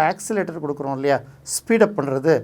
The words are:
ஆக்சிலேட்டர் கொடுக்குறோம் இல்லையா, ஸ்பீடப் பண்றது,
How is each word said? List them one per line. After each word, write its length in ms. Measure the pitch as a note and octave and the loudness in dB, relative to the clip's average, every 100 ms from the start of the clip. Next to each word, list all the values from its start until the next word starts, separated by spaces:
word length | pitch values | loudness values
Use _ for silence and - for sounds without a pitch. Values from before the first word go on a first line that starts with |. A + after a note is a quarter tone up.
| D#3 | 2
ஆக்சிலேட்டர் 520 | F#3 - G#3+ E3+ E3 | 0 -4 -4 -4 -6
கொடுக்குறோம் 320 | D3+ C#3+ C#3 C3+ | -6 -6 -6 -2
இல்லையா, 200 | C#3 C3 - - - | 0 0 -2 -16 -10
ஸ்பீடப் 420 | - - A3+ G#3 G#3 | -8 0 4 4 2
பண்றது, 360 | C#3 C3+ D3 C#3 | -2 0 2 2